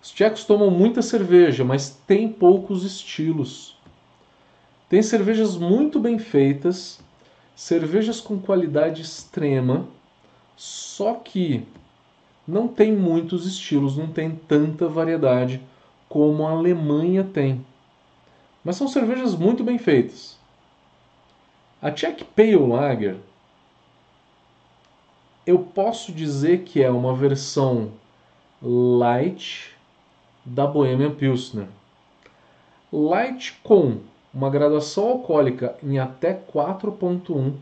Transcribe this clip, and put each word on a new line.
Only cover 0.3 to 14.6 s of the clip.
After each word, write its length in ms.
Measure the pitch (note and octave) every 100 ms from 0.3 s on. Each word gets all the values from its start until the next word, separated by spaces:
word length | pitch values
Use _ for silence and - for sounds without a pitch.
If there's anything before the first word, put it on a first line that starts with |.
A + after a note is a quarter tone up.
| G#3+
tomam 260 | - G#3 G3+
muita 300 | F3+ A3 A#3+
cerveja, 640 | - A3+ F3+ F3+ E3 B2
mas 240 | B2+ C#3 - - -
tem 240 | G3+ A3
poucos 540 | - F3 F#3+ F#3 F#3
estilos. 920 | F#3+ - - - D#3+ D#3+ C3 - - - - _ _ _ _ _ _ _ _ _ _
Tem 160 | F#3
cervejas 540 | A3 A3 G3 A3 G#3+ F3
muito 420 | E3+ A3 D4+ D4+
bem 180 | A#3 A#3
feitas, 840 | - C#3+ C#3 C#3 F3 F#3 - - - _ _ _ _
cervejas 680 | - - E3 D3+ F#3+ A3 A3
com 180 | - G3
qualidade 600 | F#3+ F#3 D#3+ C#3+ D#3 D#3
extrema, 840 | D#3+ - - - D3 C3+ B2+ D3 F#3 - _ _ _ _ _
só 600 | _ - - - - G#3
que 520 | A#3 - F#3+ E3+ A#2 - - _ _ _ _ _ _ -
não 180 | F#3+
tem 300 | A#3+ - A3
muitos 500 | G#3 F3 E3 E3 F3+
estilos, 520 | F3+ - - C#3+ C#3 C#3
não 100 | D#3+
tem 240 | D#3+ D#3+
tanta 560 | D#3+ - D3